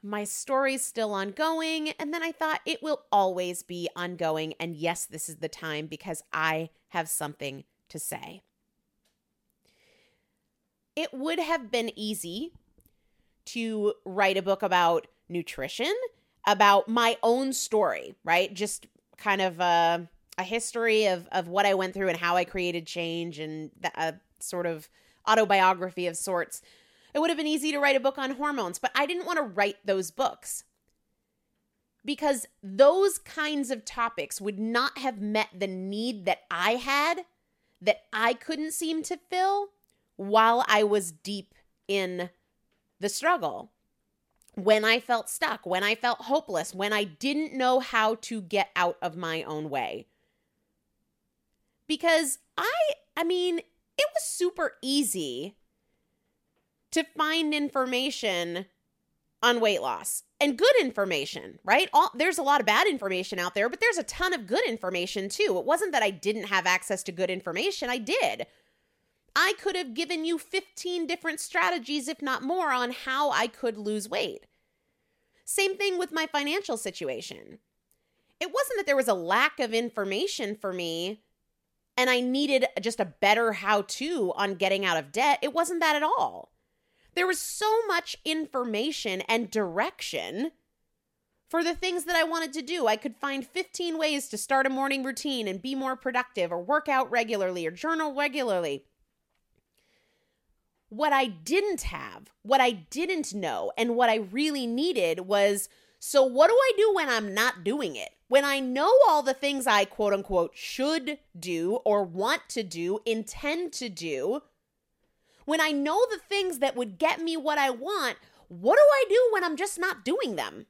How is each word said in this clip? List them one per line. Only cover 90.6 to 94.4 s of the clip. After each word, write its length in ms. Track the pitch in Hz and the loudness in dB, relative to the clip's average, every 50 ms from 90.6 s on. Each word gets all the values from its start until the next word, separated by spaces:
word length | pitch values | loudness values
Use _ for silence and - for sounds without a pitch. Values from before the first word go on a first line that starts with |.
| _ _ _ _ _ _ _ _ _ _ _ _ _ _ _ _ _ _ | _ _ _ _ _ _ _ _ _ _ _ _ _ _ _ _ _ _
for 160 | - 330 339 | -4 -2 0
the 120 | 339 349 | 0 -2
things 300 | 339 370 370 349 359 285 | -2 -4 -4 -4 -4 -4
that 100 | 320 349 | 0 0
I 80 | 330 320 | 0 2
wanted 280 | 330 330 330 330 285 262 | 0 0 -4 -4 -4 -6
to 80 | 311 | -10
do. 260 | 269 247 339 349 269 220 | -8 -6 -4 0 2 2
I 80 | 214 | 0
could 200 | 220 - 285 220 | 0 -2 -10 -8
find 300 | _ - 277 277 269 247 | _ -6 -6 -4 -6 -8
fifteen 520 | - _ 359 370 - _ - 359 339 320 320 | -8 _ -8 -8 -6 _ -6 -6 -4 -2 -2
ways 300 | 320 302 302 285 262 - | 0 0 0 -2 -4 -6
to 80 | - | -8
start 280 | 208 | -10